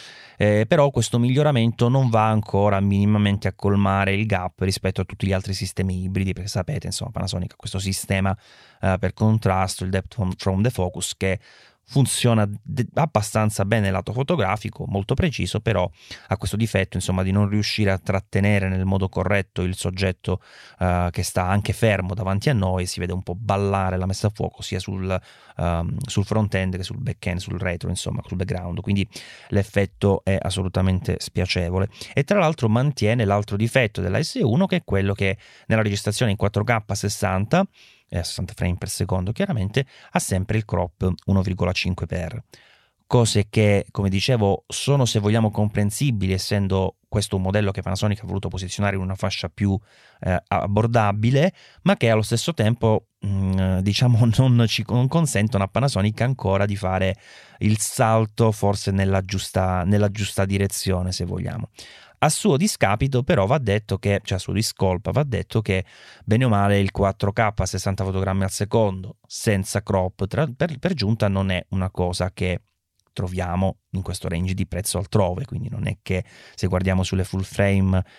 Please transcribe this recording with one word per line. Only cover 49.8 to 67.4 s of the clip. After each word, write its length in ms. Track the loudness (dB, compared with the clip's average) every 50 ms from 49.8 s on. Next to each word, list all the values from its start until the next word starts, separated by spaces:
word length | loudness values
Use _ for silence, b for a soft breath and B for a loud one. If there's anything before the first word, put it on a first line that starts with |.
| b b b b b b b b
eh, 200 | b -2 -2 -2 -2
abbordabile, 1080 | -2 -2 -2 -2 0 0 0 2 2 2 2 2 2 0 2 2 2 4 4 2 2 B B B B B B
ma 140 | B -2 0
che 140 | 2 2 2
allo 120 | 4 2
stesso 300 | 2 0 0 -2 -2 -2
tempo, 540 | -2 0 2 2 2 2 2 2 2 0 -2 _ _ _ -4
mm, 540 | -2 0 0 0 2 2 2 2 2 2 2
diciamo, 500 | 2 2 2 2 4 4 6 6 4 4
<laughs> 40 | 4 4
non 280 | 4 6 6 4 4
ci, 180 | 2 0 -2 -4 -2
non 180 | 0 0 0
consentono 560 | 2 2 2 0 2 2 0 0 2 2 0
a 60 | 0 0
Panasonic 520 | 0 0 0 0 0 2 0 0 0 0
ancora 460 | -2 -2 -2 0 0 0 2 2 2
di 80 | 0 -2
fare 420 | -2 -2 -2 0 0 0 0 -2 B B B B B B B B B
il 200 | 0 2 2 2
salto 720 | 0 -4 0 0 2 4 4 4 2 0 0 2 2 2
forse 400 | 2 2 0 0 0 0 0 0
nella 340 | 0 2 2 2 2 0 0
giusta, 600 | -2 -4 -4 -4 -2 -2 0 0 0 0 0 2
nella 260 | 2 4 4 2 2
giusta 340 | 0 -2 -6 -4 -2 -2 0
direzione, 680 | 0 2 0 0 0 -2 -2 -2 -2 0 0 -2 -2
se 120 | -4 -4 -4
vogliamo. 460 | -4 -4 -4 -4 -6 -6 -8 -10 -12 B B B B B B B B B B
A 60 | 0 0
suo 300 | 0 2 2 2 2 4
discapito 640 | 2 0 0 2 2 2 2 2 0 0 0 0
però 240 | 2 2 4 4 4
va 100 | 4 2
detto 400 | 2 2 2 0 0 0 -2 -4
che, 240 | -2 0 0 0 0
cioè 140 | 0 -2 -4
a 40 | -4
sua 120 | -4 -2
discolpa 580 | -2 -2 -2 -2 -2 0 0 0 0 0 -2 -2
va 120 | 0 0
detto 400 | 0 0 -2 -4 -4 -2 -2 -2
che 240 | 0 0 0 -2 -2 B B B B B B B
bene 220 | B B 2 4 4
o 60 | 4
male 280 | 4 4 4 4 4 4
il 120 | 2 2
quattro 420 | 2 2 2 2 0 0 -2 -2
K 180 | 0 2